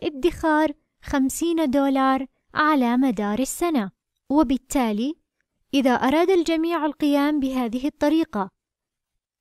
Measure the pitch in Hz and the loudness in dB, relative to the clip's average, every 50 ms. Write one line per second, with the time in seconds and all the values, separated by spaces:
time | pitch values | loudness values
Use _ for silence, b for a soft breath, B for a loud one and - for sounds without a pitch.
0 | - 349 302 262 254 349 - - - 320 302 302 311 302 294 - _ _ _ _ | -6 -8 -6 -2 -2 -2 -2 0 0 0 2 2 2 0 -2 -8 _ _ _ _
1 | - - - 277 269 262 - - 320 339 339 330 320 269 240 285 277 277 269 269 | -10 -4 -2 0 0 0 -2 -2 -2 -2 0 0 0 0 2 2 2 2 0 2
2 | 262 262 269 269 269 - _ _ _ _ - - 302 302 311 277 247 233 240 247 | 2 2 0 0 -4 -8 _ _ _ _ -2 0 2 2 2 2 2 2 2 2
3 | 277 269 208 196 208 202 208 220 262 - - - 349 349 320 254 202 190 - _ | 2 0 0 -2 -4 -4 -2 -2 -4 -4 -4 -4 -4 -2 0 -2 -2 -4 -10 _
4 | _ _ _ _ _ _ 269 302 311 240 262 247 - _ - 285 247 220 214 208 | _ _ _ _ _ _ 0 2 2 2 0 -4 -4 _ -2 -2 0 0 -2 -4
5 | 240 285 330 - _ _ _ _ _ _ _ _ _ _ - 277 247 269 240 - | -4 -6 -6 -10 _ _ _ _ _ _ _ _ _ _ -2 2 2 2 2 2
6 | - 262 285 320 359 339 381 359 311 - 330 320 320 339 339 320 294 302 277 - | 2 2 2 2 4 4 2 2 2 0 0 0 0 -2 -2 -2 -2 -4 -2 -2
7 | 302 294 285 285 285 294 302 294 262 262 262 254 247 226 214 247 254 302 - _ | 0 0 2 2 2 2 0 0 -2 -2 -2 -2 -2 -2 -4 -4 -4 -6 -4 _
8 | 294 294 311 320 320 - - 208 190 190 - _ _ _ _ _ _ _ _ _ | 0 2 2 2 0 -2 -4 -6 -6 -8 -10 _ _ _ _ _ _ _ _ _
9 | _ _ _ _ _ _ _ _ | _ _ _ _ _ _ _ _